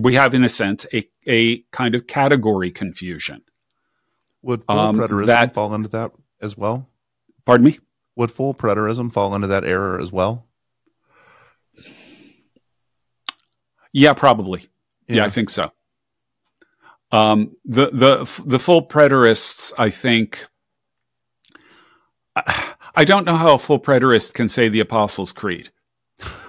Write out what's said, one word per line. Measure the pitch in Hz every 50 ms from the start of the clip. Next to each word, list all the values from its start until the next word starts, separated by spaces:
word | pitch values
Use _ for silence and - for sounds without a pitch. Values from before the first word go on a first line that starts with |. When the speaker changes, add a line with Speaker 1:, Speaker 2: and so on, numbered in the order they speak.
Speaker 1:
we | 110 127 123
have, | 131 139 127 127
in | 127 127
a | 117
sense, | - - 110 98 101 - - -
a, | - 113 - _ _ _ _
a | - 123 113 113 117 120 120 _ _
kind | - - 127 123 113
of | 123 123
category | - - 143 139 143 147 131 110 110 104 95 92 90
confusion. | 87 - 101 90 80 - 92 90 85 76 - - 67 - _ _ _ _ _ _ _ _ _ _ _ _ _ _ _ _ _ _ _ _
Speaker 2:
Would | - 127 120 110 -
full | - 104 104
Speaker 1:
Um, | 107 107 107
Speaker 2:
preterism | 110 117 104 104 101 104
Speaker 1:
that | 113 117 120 120 123 -
Speaker 2:
fall | 104 107 104 107
into | 107 107 104
that | 113 113 117 - _ _ _ _ _ _
as | - 104 101
well? | 107 101 107 117 131 131 _ _ _ _ _ _ _ _ _ _ _ _
Speaker 1:
Pardon | - 123 120 120
me? | 151 160 - _ _ _ _ _ _ _
Speaker 2:
Would | 120 120 113
full | - - 131 139 131
preterism | - - 110 101 104 107 107 113 123 120 117 -
fall | 113 101 98 101
into | 101 101
that | 95 98 98 -
error | 80 92 95 98 95 90 90
as | 90 87
well? | 95 92 92 104 117 120 _ _ _ _ _ _ _ _ _ _ _ _ _ _ _ _ _ _ _ _ _ _ _ _ _ _ _ _ _ - - - - - - _ - _ _ _ _ _ _ _ _ _ _ _ _ _ _ _ _ _ _ _ _ - - _ _ _ _ _ _ _ _ _ _ _
Speaker 1:
Yeah, | - 139 139 147 135
probably. | - 143 139 113 107 95 95 92 87 - _ _ _ _ _ _ _ _
Yeah, | - 117
Speaker 2:
Yeah. | 110 104
Speaker 1:
I | 107
think | 101 120 110 -
so. | - 101 78 - _ _ _ _ _ _ _ _ _ _ _ _ _ _ _ _ _ _ _ _ _ _ _ _ _ _ _ _
Um, | - 110 107 107 107 104 107 - - _ _
the, | - 113 123 143 -
the, | - 123 127 139 131 - 143 - - - -
the | 147 127 127
full | - - 175 165 143
preterists, | _ - 151 147 139 139 131 123 113 110 - - - - - - - -
I | - 117 104
think, | - - - 127 117 113 110 - - - - _ _ _ _ _ _ _ _ _ _ _ _ _ _ _ _ _ _ _ _ _ _ - _ _ _ _ _ _ _ _ _ _ _ _ _ _ _
I, | - - - - - - - - _ - - _
I | 165 156
don't | 147 196 202 175
know | 175 165
how | 160 165 165 143
a | 127
full | - - 151 120
preterist | - - 139 123 120 131 120 110 - - -
can | - 117 104
say | - 131 117 113
the | 104 110
Apostles' | 104 - 117 110 104 104 - - 95 -
Creed. | - - - 101 87 - - - _ _ _ _ _ _ _ _ _ _ - - - - -